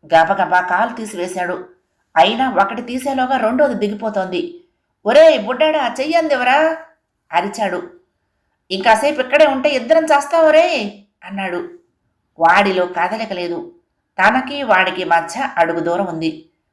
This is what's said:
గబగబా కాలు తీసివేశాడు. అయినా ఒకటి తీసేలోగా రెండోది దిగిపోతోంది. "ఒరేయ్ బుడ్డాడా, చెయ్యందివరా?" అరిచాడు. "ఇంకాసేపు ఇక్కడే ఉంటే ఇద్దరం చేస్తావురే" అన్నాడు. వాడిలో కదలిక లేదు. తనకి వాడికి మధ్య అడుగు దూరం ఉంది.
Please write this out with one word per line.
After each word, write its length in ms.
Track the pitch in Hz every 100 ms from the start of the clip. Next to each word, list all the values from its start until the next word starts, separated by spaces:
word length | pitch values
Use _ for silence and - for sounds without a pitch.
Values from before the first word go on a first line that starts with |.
| -
గబగబా 460 | 165 170 196 180 180
కాలు 340 | 175 180 233
తీసివేశాడు. 720 | - 214 180 175 185 180 185 - _ _ _ _ 160
అయినా 320 | 190 233 262
ఒకటి 320 | 190 196 233
తీసేలోగా 560 | 233 254 277 262 254 254
రెండోది 360 | 214 254 285
దిగిపోతోంది. 920 | 202 208 208 220 202 180 180 - - _ _ _ _
"ఒరేయ్ 400 | 208 277 320 311
బుడ్డాడా, 500 | 208 254 311 302 240 247
చెయ్యందివరా?" 800 | 302 339 320 262 247 285 320 320 - _ _ _ _
అరిచాడు. 580 | 170 196 220 196 180 - - _ _ _ _ _ _ _
"ఇంకాసేపు 500 | 190 220 220 285 254
ఇక్కడే 240 | 254 294
ఉంటే 240 | 294 262 294
ఇద్దరం 360 | 262 233 320
చేస్తావురే" 920 | 311 285 285 330 311 311 359 277 202 - _ _
అన్నాడు. 460 | 185 196 190 175 - - _ _ _ _ _ -
వాడిలో 460 | 165 190 202 180
కదలిక 480 | 180 170 180 226 208
లేదు. 380 | 180 175 170 - _ _ _ _ -
తనకి 440 | 202 254 254 285
వాడికి 400 | 240 190 185 175
మధ్య 460 | 180 170 160 240 - 170
అడుగు 220 | 165 165
దూరం 280 | 170 180 185
ఉంది. 420 | 160 160 156 _ _ _